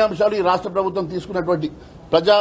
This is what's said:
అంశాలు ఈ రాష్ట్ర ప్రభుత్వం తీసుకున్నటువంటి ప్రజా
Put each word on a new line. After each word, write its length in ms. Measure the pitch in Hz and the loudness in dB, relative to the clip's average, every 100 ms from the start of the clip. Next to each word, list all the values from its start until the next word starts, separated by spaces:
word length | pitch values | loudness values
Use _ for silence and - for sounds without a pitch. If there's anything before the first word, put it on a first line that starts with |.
| 214 | 0
అంశాలు 280 | 175 208 208 | 2 0 2
ఈ 40 | 180 | 2
రాష్ట్ర 200 | 185 202 185 | 0 -2 -4
ప్రభుత్వం 300 | 190 185 165 | -2 -4 -4
తీసుకున్నటువంటి 540 | 180 - 185 170 170 156 - - - - | -6 -6 -4 -2 -2 -4 -8 -20 -20 -2
ప్రజా 240 | 165 170 208 | 0 4 4